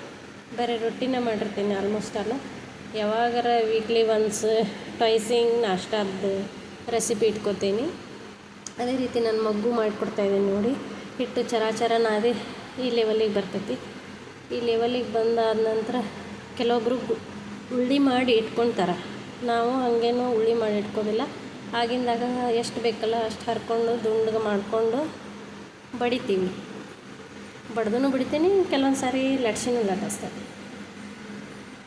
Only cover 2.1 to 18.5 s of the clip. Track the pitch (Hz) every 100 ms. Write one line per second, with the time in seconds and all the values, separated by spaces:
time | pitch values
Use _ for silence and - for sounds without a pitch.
2.1 | 220 202 269 - - - - - 214 208
3.1 | 220 240 240 233 240 220 220 214 226 220
4.1 | 214 214 208 220 220 214 - - - 233
5.1 | 220 214 240 233 233 220 185 - 214 202
6.1 | 190 196 196 208 - - - - 226 220
7.1 | 220 220 208 208 190 196 208 311 - -
8.1 | - - - - - - - 247 262 247
9.1 | 240 226 220 220 208 233 233 214 208 208
10.1 | 214 196 196 202 196 226 277 - - -
11.1 | - 247 240 233 233 220 220 233 226 226
12.1 | 214 233 220 - - - - 254 233 220
13.1 | 214 220 202 196 196 202 254 - - -
14.1 | - - - - 240 233 226 233 254 220
15.1 | 226 226 233 226 220 220 220 220 247 202
16.1 | - - - - - 233 240 220 247 208
17.1 | - - - - - - 254 247 285 277
18.1 | 247 254 220 220